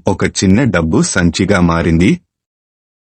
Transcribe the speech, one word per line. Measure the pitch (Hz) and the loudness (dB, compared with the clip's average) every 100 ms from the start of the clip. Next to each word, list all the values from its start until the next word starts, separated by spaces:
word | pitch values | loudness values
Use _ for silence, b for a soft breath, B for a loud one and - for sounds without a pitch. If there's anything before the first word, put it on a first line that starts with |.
| - | -2
ఒక | - | -4
చిన్న | 92 - 98 101 | -4 -2 0 2
డబ్బు | 131 90 80 107 | 2 0 0 -2
సంచిగా | 175 98 87 - 92 98 | -2 0 -2 0 0 2
మారింది." | 87 82 85 82 95 175 _ _ _ _ _ _ _ _ | 2 0 0 2 2 0 _ _ _ _ _ _ _ _